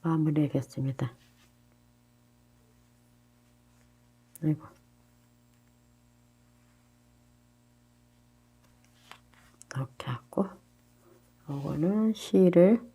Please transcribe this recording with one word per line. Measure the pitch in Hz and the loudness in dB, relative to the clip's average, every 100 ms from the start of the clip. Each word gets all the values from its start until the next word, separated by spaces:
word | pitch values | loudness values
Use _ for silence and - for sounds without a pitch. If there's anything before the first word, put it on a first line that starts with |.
마무리하겠습니다. | 165 160 156 151 147 135 123 - 135 127 127 - - _ _ _ _ _ _ _ _ _ _ _ _ _ _ _ _ _ _ _ _ _ _ _ _ - - _ _ _ _ - | -2 0 0 0 -2 -4 -8 -8 -8 -6 -8 -8 -20 _ _ _ _ _ _ _ _ _ _ _ _ _ _ _ _ _ _ _ _ _ _ _ _ -20 -20 _ _ _ _ -8
아이고. | 156 151 - - _ _ _ _ _ _ _ _ _ _ _ _ _ _ _ _ _ _ _ _ _ _ _ _ _ - _ _ _ _ _ _ _ _ - - _ - - - - - - - - - - - - | -4 -4 -8 -20 _ _ _ _ _ _ _ _ _ _ _ _ _ _ _ _ _ _ _ _ _ _ _ _ _ -20 _ _ _ _ _ _ _ _ -20 -20 _ -20 -20 -20 -20 -20 -20 -20 -20 -20 -20 -20 -12
이렇게 | 131 135 - - | -8 -8 -10 -10
하고, | 123 - - 190 - - _ _ _ - - _ _ - | -10 -8 -4 -4 -6 -20 _ _ _ -20 -20 _ _ -12
요거는 | 139 139 - 165 214 220 | -10 -8 -4 -2 0 0
실을 | 214 - 190 185 175 180 233 - | -2 0 4 6 8 6 6 -2